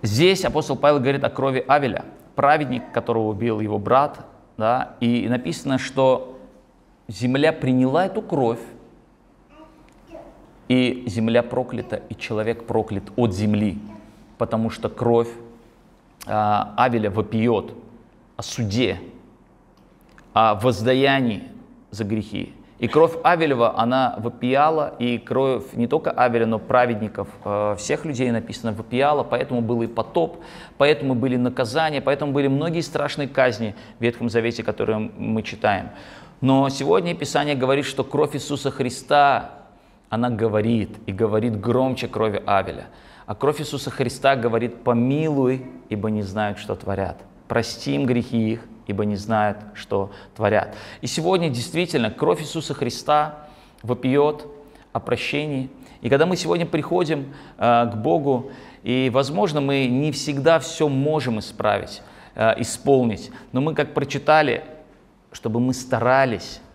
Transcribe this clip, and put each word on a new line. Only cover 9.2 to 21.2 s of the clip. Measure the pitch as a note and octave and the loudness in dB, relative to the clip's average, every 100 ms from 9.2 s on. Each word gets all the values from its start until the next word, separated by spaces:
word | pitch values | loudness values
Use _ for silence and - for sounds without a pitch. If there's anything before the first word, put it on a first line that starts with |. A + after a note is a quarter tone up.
| _ _ _ D#4+ D#4+ _ - _ _ - - - - - - | _ _ _ -20 -20 _ -20 _ _ -20 -20 -20 -20 -20 0
и | B2+ B2+ B2+ A#2 | 2 2 0 -6
земля | G2+ A2+ A#2 | -2 2 2
проклята, | A#2 B2+ B2+ A#2+ - - - | 2 -4 -4 -8 -8 -8 -8
и | G#2 | -12
человек | - G#2+ G#2+ A2+ - | -6 -2 -2 -4 -2
проклят | A2+ G#2+ G2+ - | -2 0 -4 -6
от | - A#2+ | 0 0
земли, | F#2+ G#2+ G#2 G#2 E2 - - - - - - | 2 2 2 0 -2 -10 -18 -20 -20 -20 -6
потому | A2 A2+ A2+ | -4 -2 -2
что | - A2 | -4 -8
кровь, | - A#2 A#2 A#2 - - - - _ _ _ _ _ - | -2 2 2 2 -6 -18 -20 -20 _ _ _ _ _ -4
а, | G#2+ G#2+ G#2 G#2 G#2+ | 0 2 2 0 0
Авеля | B2+ A#2 G#2+ | 2 2 0
вопиёт | G2 G2+ A2+ A#2 G#2+ F2+ - - - - _ _ - | -2 -2 0 2 2 -2 -14 -20 -20 -20 _ _ -14
о | |
суде, | - - A2 G#2+ A#2 F2+ F2+ - - - _ _ _ _ _ _ _ - - | -10 -6 -2 0 0 -2 -10 -20 -20 -20 _ _ _ _ _ _ _ -20 -4
о | A2 A2 | 2 4
воздаянии | G#2 B2 G2+ A2 C3 C#3 C#3 | 4 0 2 2 4 4 4